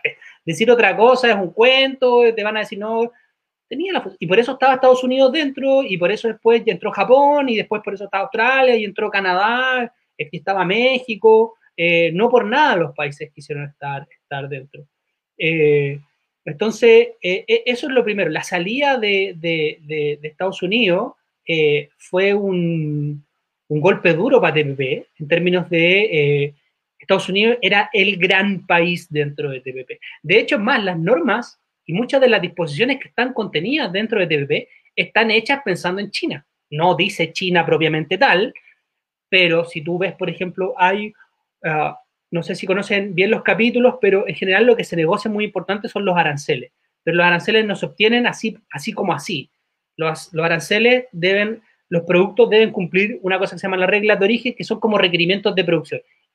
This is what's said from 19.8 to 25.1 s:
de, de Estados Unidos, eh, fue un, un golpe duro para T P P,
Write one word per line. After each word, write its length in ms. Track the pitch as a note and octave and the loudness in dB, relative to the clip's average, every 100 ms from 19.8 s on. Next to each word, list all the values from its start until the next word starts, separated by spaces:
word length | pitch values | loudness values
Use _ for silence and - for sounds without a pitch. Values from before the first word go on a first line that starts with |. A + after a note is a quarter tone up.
de, 380 | D3+ D#3 D3 D3 | -8 -4 -4 -4
de 60 | D3+ | -10
Estados 340 | - F#3 F#3 | -6 -6 -4
Unidos, 520 | F3 A3+ G3+ F3 B3+ - _ _ - | -2 0 2 0 -2 -10 _ _ -6
eh, 420 | D#3+ D3+ D3 D3 _ | 0 0 0 -4 _
fue 380 | - F3+ G3 G3+ | -6 -2 0 0
un, 920 | G3 F3+ E3+ E3 D3+ D3 D3 D3 - _ _ _ - | -2 -2 -2 -2 -4 -4 -6 -8 -14 _ _ _ -6
un 140 | D3+ | 0
golpe 320 | E3+ - F3+ | 2 2 2
duro 260 | E3 A#3 B3 | 0 2 2
para 140 | F3 | 2
T 100 | D3+ | 0
P 100 | C#3+ C3+ | -2 -2
P, 320 | C3 E3 - | -4 -6 -10